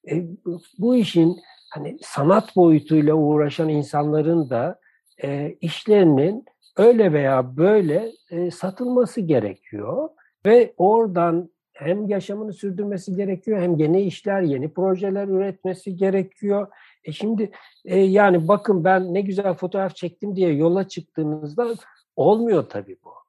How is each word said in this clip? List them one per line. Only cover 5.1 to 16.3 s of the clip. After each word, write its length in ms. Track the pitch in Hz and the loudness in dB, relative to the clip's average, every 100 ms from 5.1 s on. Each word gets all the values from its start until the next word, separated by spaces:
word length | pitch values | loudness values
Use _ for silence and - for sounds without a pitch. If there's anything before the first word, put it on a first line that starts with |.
| _ | _
e, 340 | 139 139 147 - | -8 -6 -8 -8
işlerinin 840 | 170 - - 208 175 135 160 226 - _ _ - | -10 -8 2 6 6 4 2 -2 -12 _ _ 4
öyle 360 | 220 240 196 | 6 6 4
veya 440 | 151 135 135 127 131 | 2 2 0 -2 0
böyle, 560 | 180 214 170 160 226 - _ | 4 4 2 -2 -4 -14 _
e, 200 | 170 175 | -6 -6
satılması 720 | 170 185 - 247 247 233 - | -6 -10 -6 -2 0 0 -2
gerekiyor. 880 | 165 131 104 - _ - 107 196 311 _ _ _ 196 | 0 0 0 -10 _ -12 -8 -6 -8 _ _ _ 4
Ve 280 | 240 226 - | 4 4 2
oradan 760 | 185 226 220 175 170 165 175 _ _ | 2 4 2 0 0 0 -4 _ _
hem 340 | - 143 202 208 | -10 -4 -4 -2
yaşamını 460 | 202 - 202 214 | -4 -6 -10 -10
sürdürmesi 640 | 185 202 185 202 196 202 185 | -10 -10 -6 -6 -8 -8 -6
gerekiyor, 440 | 202 185 - 208 | -6 -6 -4 -2
hem 160 | 175 156 | 0 0
yeni 260 | 156 185 | 2 2
işler, 400 | 196 - 208 196 | 0 -4 -4 -2
yeni 300 | 170 135 151 | -2 -2 -6
projeler 560 | 180 190 185 196 196 202 | -2 -2 -2 -2 -4 -2
üretmesi 680 | 190 196 190 185 185 202 180 | -2 -2 -6 -8 -8 -10 -2
gerekiyor. 720 | 190 190 190 | 0 0 -4